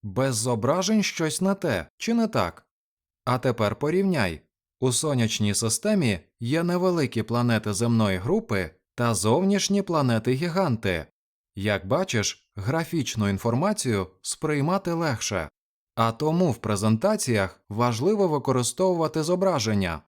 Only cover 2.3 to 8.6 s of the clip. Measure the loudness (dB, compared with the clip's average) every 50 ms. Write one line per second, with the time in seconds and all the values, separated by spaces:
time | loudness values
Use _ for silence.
2.3 | 0 -2 -2 -2 -4 -10 _ _ _ _ _ _ _ _ _ _ _ _ _ -2
3.3 | -2 0 0 -2 0 2 0 0 0 -2 -2 0 0 2 2 2 2 2 0 0
4.3 | -2 -6 _ _ _ _ _ _ _ _ -2 0 0 0 -2 0 0 0 0 0
5.3 | 0 0 0 0 0 0 -2 -2 -2 -2 0 0 0 2 2 0 0 -2 -6 _
6.3 | _ _ -4 -2 -2 0 0 0 0 2 2 2 2 2 0 0 0 -4 -2 0
7.3 | 0 0 2 2 2 2 0 -2 -2 0 0 2 4 4 4 2 2 -2 -2 0
8.3 | -2 -2 0 -2 -2 -2